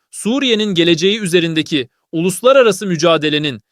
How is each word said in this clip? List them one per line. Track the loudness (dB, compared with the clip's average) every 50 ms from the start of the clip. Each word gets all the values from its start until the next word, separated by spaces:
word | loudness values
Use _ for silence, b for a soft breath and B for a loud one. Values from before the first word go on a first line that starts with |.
| _ _
Suriye'nin | -14 -8 -4 -4 -2 -2 0 0 0 0 -2 -2 0
geleceği | 2 2 2 2 2 2 0 0 -2
üzerindeki | -2 0 0 0 0 0 -2 -4 -4 -2 -4 -4 -4 -6 _ _ _ _
uluslararası | -4 -4 -2 -2 -2 0 2 4 6 6 4 4 2 -2 -4
mücadelenin | -4 -2 0 2 2 2 2 0 -2 -2 -2 -2 -4 -6 -8 -14 _